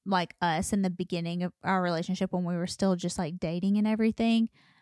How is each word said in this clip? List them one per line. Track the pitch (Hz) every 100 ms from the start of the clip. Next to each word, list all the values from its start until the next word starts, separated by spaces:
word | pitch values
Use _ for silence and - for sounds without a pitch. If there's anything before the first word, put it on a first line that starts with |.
| -
like, | 185 170 -
us | 175 160 196
in | 208
the | 190
beginning | 180 180 175 170 175
of | 180 -
our | - 190
relationship | 180 165 180 185 190
when | 180
we | 175 175
were | 180
still | - 196 180
just, | 175 -
like, | 165 180
dating | 160 175 196 202
and | 214
everything, | 214 226 - 226 226 226 - _ _